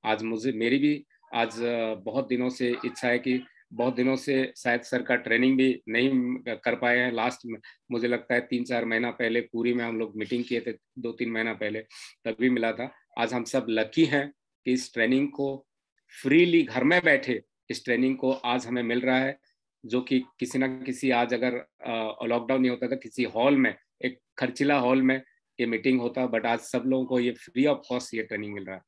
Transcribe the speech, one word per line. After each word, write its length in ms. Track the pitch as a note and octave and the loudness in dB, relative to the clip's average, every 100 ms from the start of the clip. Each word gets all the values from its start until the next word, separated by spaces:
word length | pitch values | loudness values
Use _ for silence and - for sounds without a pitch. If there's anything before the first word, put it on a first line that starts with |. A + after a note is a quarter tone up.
आज 180 | A2 G#2+ | 0 -2
मुझे, 300 | A2+ A2+ B2+ | -2 -4 -4
मेरी 260 | A2 A#2 C3+ | 0 2 4
भी 280 | D3 D3 - _ _ | 2 0 -6 _ _
आज, 280 | A#2 A2+ A2 | -2 -2 -2
अ, 320 | A#2+ A#2 A2+ | -2 -2 -2
बहुत 340 | G#2+ G#2 B2 A#2+ | -4 -4 -4 -2
दिनों 200 | B2 B2+ | 0 -2
से 280 | B2+ B2 A#2+ | -2 -2 -2
इच्छा 240 | A#2+ - B2 | -6 -2 0
है 100 | B2 | 0
कि 260 | C3 B2+ B2+ _ _ | 0 -2 -4 _ _
बहुत 240 | A2+ B2 B2 | -2 -2 2
दिनों 200 | B2+ C3 | 0 0
से 360 | C#3 C3+ B2+ - | 0 0 -2 -4
शायद 260 | B2 A#2+ | -2 -2
सर 200 | - B2+ | -2 -4
का 140 | B2 B2 | 0 -2
training 400 | A2+ A#2 C3 C3 | 2 4 4 4
भी 260 | C3 A#2 - | 4 2 -2
नहीं 240 | A2+ C3 C3 B2 B2+ A#2+ A2+ | 0 2 2 0 -4 -6 -4
कर 180 | A#2+ | -2
पाए 240 | A#2+ A#2+ A#2+ | 0 2 2
हैं। 140 | B2 | 2
Last 280 | A#2 A#2+ - A#2 | 0 -2 -4 -12
में 140 | A2+ - - _ | -12 -14 -20 _
मुझे 180 | A#2+ A#2+ | -2 0
लगता 260 | B2 - | -2 0
है 60 | B2 | -2
तीन 240 | - B2 | 0 -4
चार 200 | B2 A#2+ | -2 -2
महीना 260 | A#2 A2+ A#2+ | 0 -2 -2
पहले 300 | A2+ A#2 A#2 | -2 0 0
पुरी 340 | A#2 A#2 A#2+ | -2 -2 0
में 100 | A#2+ | 0
हम 140 | A#2 A2+ | -2 -4
लोग 180 | G#2+ G#2+ | -6 -6
meeting 280 | G#2 B2 | -4 -4
किए 160 | A#2+ A#2 | -2 -4
थे, 120 | A#2+ A2 _ - | -4 -10 _ -10
दो 140 | A#2 | -10
तीन 180 | A#2 A#2+ | -6 -4
महीना 240 | A2+ A2+ | -2 -4
पहले, 260 | G#2+ G#2+ G#2+ - - - _ | -4 -6 -6 -10 -20 -20 _
तभी 260 | A2+ A2+ B2+ | -8 0 2
मिला 220 | B2 A2+ | 2 0
था। 220 | A2 B2+ - _ - | -2 -8 -12 _ -4
आज 140 | A#2 | -2
हम 120 | B2 | -2
सब 220 | A2+ C3+ A2+ | -2 -2 0
lucky 360 | A2 A2 - | 0 0 2
हैं 280 | D3+ C#3+ C#3+ _ _ _ | 4 2 -2 _ _ _
कि 80 | - | -2
इस 220 | B2+ - | 0 -2
training 380 | A#2+ A2+ C3 C#3+ | 0 2 2 0
को 340 | C#3+ C#3 C#3 _ _ _ _ _ - | -2 -4 -6 _ _ _ _ _ -6
freely 400 | C3+ D#3 F3 E3+ | 4 6 6 4
घर 220 | C3 B2+ | 2 2
में 180 | C3 F3 | 4 4
बैठे 400 | E3+ C3+ C3 A2+ _ _ _ | 4 2 2 -4 _ _ _
इस 140 | - | -8
training 320 | - A#2+ C3 C3 | -2 2 2 2
को 160 | C3 | -2
आज 340 | C3 A#2+ B2 B2 | -2 -2 -2 -2
हमें 160 | B2 | -4
मिल 180 | A#2 A#2+ | 0 0
रहा 180 | B2+ C3 | 2 2
है, 200 | C3 - _ _ _ _ A2+ | 0 -6 _ _ _ _ -2
जो 140 | B2 | -2
कि 240 | B2+ C3 B2+ - | 2 0 0 -8
किसी 180 | B2 C3 | -4 -2
ना 100 | C3 | -2
किसी, 420 | C3 C3 B2+ C3+ | -4 -8 -4 0
आज 240 | A#2+ A#2+ | 2 2
अगर, 200 | A#2+ B2 A#2+ - _ - | 0 -2 -4 -10 _ -6
अ, 380 | A2+ A2 - | -4 -4 -6
lockdown 360 | A#2 A#2+ A#2 C3 | -2 -2 0 2
नहीं 100 | B2+ | 2
होता 160 | A#2+ B2 | 0 -4
तो 100 | C3+ | -4
किसी 280 | A#2 - | -6 -4
hall 320 | A#2 A2 C3 C#3 | -2 2 4 4
में, 180 | A#2+ - _ _ | 2 0 _ _
एक 140 | B2 - _ - | -8 -8 _ -4
खर्चीला 400 | B2+ B2 C#3 C#3+ | -4 0 2 4
hall 240 | B2 C3 | 4 4
में 200 | C3 C3 - _ _ - | 4 2 -4 _ _ -4
ये 60 | A#2 | -2
meeting 340 | A2+ B2+ B2+ | 0 2 2
होता, 300 | A#2+ B2+ B2+ | 0 -2 -2
but 160 | A2+ A2+ | 0 0
आज 120 | A#2 | -2
सब 240 | - B2 B2+ | -2 -2 0
लोगों 200 | C3 B2+ | 0 0
को 140 | B2+ | 0
ये 120 | A#2+ | 0
free 360 | A#2+ - B2 C#3+ | -4 -6 0 2
of 80 | C3+ - | 2 -2
cost 220 | B2 B2 | -6 -4
ये 80 | A2+ | -8
training 320 | A2 G#2 G#2 | -6 -8 -8
मिल 100 | G2+ | -10
रहा 120 | F#2+ | -12
है। 60 | F#2 | -14